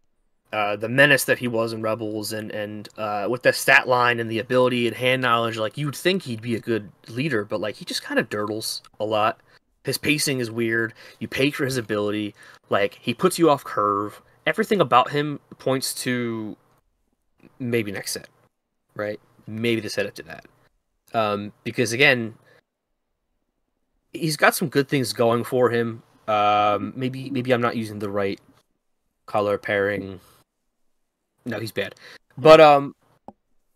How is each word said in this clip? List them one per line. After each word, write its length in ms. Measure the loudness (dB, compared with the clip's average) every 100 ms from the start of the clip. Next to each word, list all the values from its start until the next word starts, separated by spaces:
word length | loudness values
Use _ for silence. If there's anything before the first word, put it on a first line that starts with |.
| _ _ _ _ _
uh, 220 | -2 -2 -2
the 120 | 0
menace 360 | 4 6 4
that 140 | 2 -2
he 80 | -2
was 280 | -2 -2
in 80 | -4
Rebels, 500 | -4 -4 -4 -6 -6
and, 180 | -8 -8
and, 360 | -8 -8 -10 -14 -8
uh, 300 | -6 -4 -2
with 140 | 0
the 100 | 2
stat 340 | 2 4 4 4
line 320 | 4 4 2
and 120 | -2
the 80 | -4
ability 480 | 0 2 4 2 -2
and 100 | 0
hand 240 | 0 2
knowledge, 380 | 2 2 0 -2
like, 180 | -4 -4
you'd 180 | -8
think 280 | -2 -2 -2
he'd 180 | -4 -8
be 140 | -4
a 60 | -4
good 300 | -2 -4 -4 -16 -10
leader, 360 | -6 -2 -2
but, 160 | -4 -6
like, 140 | -6 -8
he 80 |
just 180 | -10 -10
kinda 200 | -4 -4
durdles 600 | -2 -4 -4 -6 -8 -10 -14 -8
a 60 |
lot. 340 | -2 0 0 -2 _ _ _ _
His 140 | -8 -4
pacing 420 | -2 -2 -2 -4
is 100 | -4
weird. 440 | -4 -2 0 -2 -6 -20 -14
You 100 | -8
pay 220 | 0 0
for 160 | 0 -4
his 100 | -4
ability. 580 | -4 -2 -2 -4 -6 -10 -20 -20 -4
Like, 240 | 0 0
he 180 | -2 -6
puts 260 | 0 0 4
you 120 | 4
off 120 | 4
curve. 600 | 0 -2 0 0 -4 -10 _ _ -4
Everything 340 | -2 0 0
about 300 | 4 2 2
him 280 | -2 -4 -8 -14 -8
points 340 | -4 -2 -4 -6
to 600 | -4 -4 -4 -8 -10 -14 _ _ _ _ _ _ _ _ _ -10
maybe 340 | -4 -2 -2
next 200 | -8 -10
set, 160 | -10 -12 _ _ _ _ _ _
right? 260 | -10 -8 -8 _ _ -14
Maybe 360 | -4 -2 -2
the 80 | -2
setup 240 | -6 -6
to 80 | -8
that. 240 | -18 -20 -20 _ _ _ _ _ _
Um, 380 | -2 -2 -2 -6 -12
because, 300 | -8 -4 -2
again, 420 | 4 4 4 -2 -12 _ _ _ _ _ _ _ _ _ _ _ _ _ _ _ _ _
he's 240 | -6 -4 0
got 180 | 0 2
some 120 | 0
good 200 | 0 0
things 240 | -2 -2
going 320 | 0 2 2
for 260 | 0 2 2
him. 320 | 2 -2 -8 -16 _ -2
Um, 640 | 0 2 2 2 0 -4 -6
maybe, 340 | -6 -8 -6
maybe 220 | -4 0
I'm 80 | 2
not 160 | 2 -2
using 220 | -6 -8
the 100 | -6
right 300 | -4 -4 -6 _ _ _ _ _ _ _ _
color 320 | -6 -2 0 -2
pairing 640 | -2 -2 0 -2 -8 -14 -20 _ _ _ _ _ _ _ _ _ _ _ -10
no, 120 | -8
he's 140 | -8
bad. 220 | -6 -8 -10 -20 -20 _ 4
But, 240 | 10 12
um, 340 | 12 8 2 -8 _ _ -20 -20 _ _ _